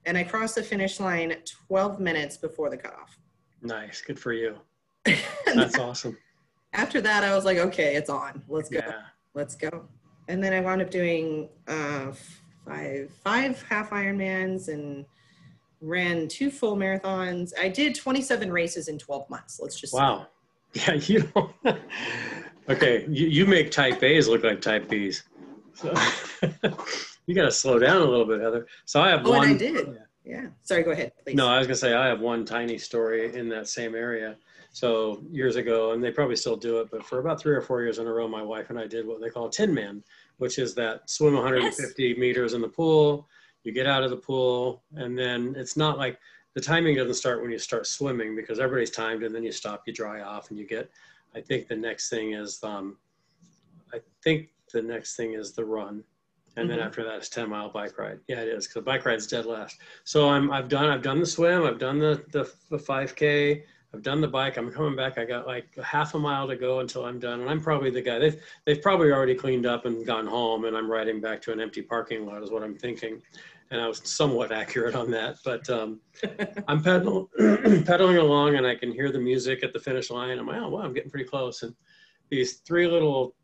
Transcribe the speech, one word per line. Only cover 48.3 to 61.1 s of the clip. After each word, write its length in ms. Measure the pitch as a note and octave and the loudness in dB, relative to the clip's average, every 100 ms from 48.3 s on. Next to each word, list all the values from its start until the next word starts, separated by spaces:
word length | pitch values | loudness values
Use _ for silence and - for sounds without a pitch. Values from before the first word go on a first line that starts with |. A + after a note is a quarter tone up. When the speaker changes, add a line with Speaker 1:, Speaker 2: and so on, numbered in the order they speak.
| A2 | -6
Speaker 2:
because 240 | A2 A2+ | -6 -2
everybody's 320 | C3 B2+ A2+ | 0 0 -2
timed, 320 | - A2+ A2+ | -2 -4 -2
and 100 | A2+ | -4
then 100 | A2+ | -4
you 80 | A2+ | -6
stop, 320 | - G#2+ G#2 - | -6 -8 -8 -10
you 60 | |
dry 280 | A2 G#2+ G#2+ | -8 -8 -8
off, 280 | G2+ G#2 - | -12 -12 -12
and 80 | G#2 | -14
you 60 | - | -8
get, 220 | A2+ - _ - _ _ | -8 -8 _ -20 _ _
I 60 | A#2 | -16
think 280 | - B2+ G#2+ | -4 -4 -4
the 60 | A2 | -6
next 320 | A2+ G#2+ - | -6 -6 -6
thing 240 | A#2 A2 | -4 -4
is, 260 | G#2+ G#2 - | -6 -8 -10
um, 360 | G#2+ G#2 G2 G2+ _ _ _ _ _ _ _ - _ | -10 -8 -10 -14 _ _ _ _ _ _ _ -20 _
I 60 | A#2 _ _ | -14 _ _
think 260 | - D#3+ D#3 _ _ | 0 0 -2 _ _
the 80 | A#2 | -6
next 340 | A2+ A#2 - - | -4 -8 -10 -8
thing 180 | A#2 | -6
is 200 | A2 G2+ | -6 -10
the 100 | - A2 | -8 -6
run. 380 | A2 G2+ G#2 - _ _ _ _ - | -6 -8 -12 -16 _ _ _ _ -6
And 120 | A#2 | -4
then 100 | A#2 | -2
Speaker 1:
Mm-hmm. 80 | A2 | -4
Speaker 2:
after 160 | A2+ A2+ | -6 -8
that, 100 | A2 | -8
it's 140 | - | -10
ten 200 | - A2 | -8 -6
mile 200 | G#2+ G#2 | -6 -8
bike 280 | G#2+ G#2 - | -8 -8 -8
ride. 220 | G#2 G2+ - | -10 -10 -10
Yeah, 140 | B2 | -6
it 80 | A2+ | -4
is, 180 | A2+ G2 | -6 -6
'cause 60 | A#2 | -8
the 60 | |
bike 240 | A2 C3 C3 | -4 -2 0
ride's 220 | A2+ G#2+ | -2 -2
dead 180 | B2 A2+ | -6 -4
last. 340 | A2 G#2 - - - | -8 -10 -16 -20 -20
So 260 | - D3+ D3 | 0 4 6
I'm, 220 | C#3+ C#3 | 6 4
I've 160 | C#3 B2+ | 0 0
done, 220 | C#3 D3+ | 2 2
I've 120 | C3+ | 2
done 180 | C#3 | 0